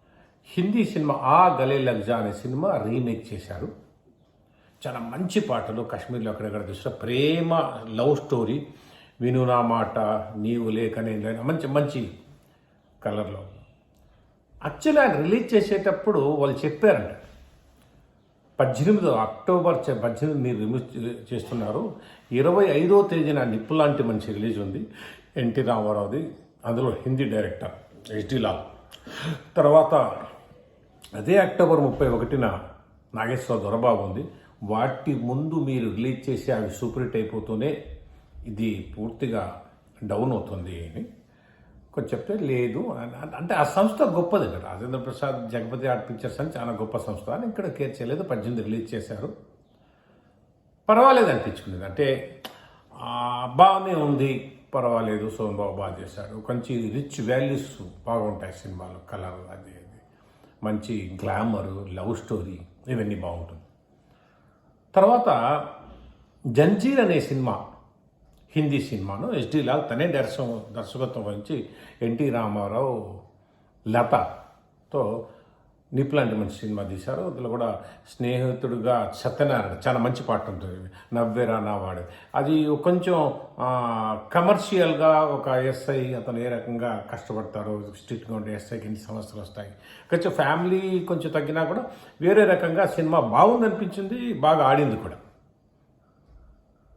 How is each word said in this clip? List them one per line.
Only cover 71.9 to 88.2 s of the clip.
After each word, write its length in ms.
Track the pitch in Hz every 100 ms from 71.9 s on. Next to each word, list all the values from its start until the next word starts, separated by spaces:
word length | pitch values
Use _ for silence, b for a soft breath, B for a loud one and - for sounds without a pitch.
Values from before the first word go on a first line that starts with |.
| B
ఎన్టీ 280 | 117 113 143
రామారావు, 880 | 117 110 104 101 110 131 113 98 92 - _ b b b _ 107
లతతో 1400 | 117 120 - - - - _ _ _ _ 143 107 117 - B B B B _ -
నిప్పు 220 | 131 139
లాంటి 200 | 147 120
మంచి 160 | 107 95
సినిమా 320 | - 110 104
తీశారు. 400 | 95 95 - 131
అందులో 280 | 185 127 120
కూడా 300 | 120 117 95 B B - -
స్నేహితుడుగా 960 | 123 123 127 123 127 120 113 120 101 -
సత్యనారాయణ 600 | 123 - 147 123 95 92 127
చాలా 100 | 123
మంచి 240 | 120 127
పాట 280 | - 107 -
ఉంటుంది, 400 | 90 92 92 92 B B
"నవ్వేరా 460 | 117 117 110 117 110
నా 160 | 104 101
వాడు." 260 | 92 90 87 B B
అది 420 | - 143 156 151 147
కొంచెం, 560 | 180 180 180 175 147 - - -
ఆ, 600 | 123 127 120 113 110 107 -
కమర్షియల్గా 920 | 175 175 208 - 190 165 151 160 156
ఒక 240 | 156 139 139
ఎస్ఐ, 680 | 131 131 131 - 135 127
అతను 240 | 123 120 117
ఏ 100 | 123
రకంగా 580 | 120 117 117 120 107 -
కష్టపడతారో, 720 | 98 - 107 107 107 107 104 101 -
స్ట్రిక్ట్గా 340 | - 113